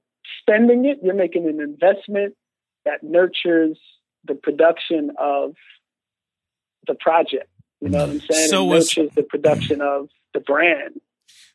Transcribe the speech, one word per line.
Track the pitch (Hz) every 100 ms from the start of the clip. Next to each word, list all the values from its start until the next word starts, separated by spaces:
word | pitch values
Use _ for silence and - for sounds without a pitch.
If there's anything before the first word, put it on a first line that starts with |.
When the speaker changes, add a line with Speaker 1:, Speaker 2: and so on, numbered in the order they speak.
| _ _ - -
Speaker 1:
spending | - 214 240 240
it, | 269 277
you're | 185
making | 196 175 170 165
an | 151
investment | 147 147 180 196 - 202 202 - _ _ _ _
that | - 147
nurtures | 151 170 180 - 175 165 160 160 _ _ _ _
the | - 139
production | - 147 165 170 - - 147 -
of | 147 143 139 - _ _ _ _ _ _ _ _ _ _ _ _ -
the |
project. | 139 170 165 151 131 - _ _ -
You | -
know | -
what | 143
I'm | 147
saying? | - 160 156
Speaker 2:
So | 190
Speaker 1:
It | 185
Speaker 2:
was | 165 160 -
Speaker 1:
nurtures | 151 -
the |
production | 143 147 151 147 - 147
of | 143 143 143 _ _
the | 143
brand. | 135 143 170 151 117 - _ _ _ _ _